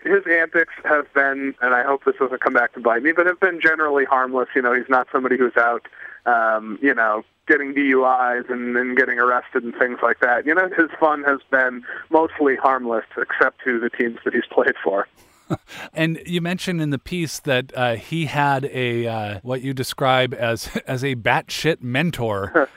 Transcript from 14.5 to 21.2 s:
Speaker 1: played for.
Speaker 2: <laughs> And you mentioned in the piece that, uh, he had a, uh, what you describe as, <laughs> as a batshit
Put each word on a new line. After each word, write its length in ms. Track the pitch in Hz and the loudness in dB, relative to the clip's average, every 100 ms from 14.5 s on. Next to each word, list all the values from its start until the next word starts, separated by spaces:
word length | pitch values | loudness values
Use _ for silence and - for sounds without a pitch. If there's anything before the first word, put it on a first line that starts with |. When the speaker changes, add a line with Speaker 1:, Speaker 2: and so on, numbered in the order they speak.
Speaker 1:
played 240 | - 123 - | 0 0 -2
for. 240 | - 98 - | -2 -2 -4
Speaker 2:
<laughs> 60 | _ _ _ - 170 _ - - | _ _ _ -10 -10 _ -18 -12
And 300 | 160 165 160 | -4 -2 -4
you 160 | 165 175 | -4 -4
mentioned 400 | 170 180 190 170 | -2 -4 -4 -2
in 80 | 151 | -2
the 100 | 135 | -4
piece 400 | - 180 156 - | -4 -6 -4 -6
that, 300 | 151 127 131 131 | -2 -2 -2 -2
uh, 200 | 123 113 | 0 -2
he 280 | - 160 | -4 -4
had 400 | 147 147 143 135 | -2 0 0 0
a, 420 | 135 127 123 117 117 | -4 -4 -2 -2 -2
uh, 340 | 113 104 101 | -4 -6 -8
what 180 | 123 131 | -8 -6
you 140 | 131 | -6
describe 580 | 131 120 - 135 131 127 | -6 -6 -2 2 2 2
as, 420 | - 117 113 - 226 | -2 -2 -2 -6 -10
<laughs> 100 | - | -6
as 180 | 131 | -4
a 120 | 135 | -4
batshit 680 | 120 | -2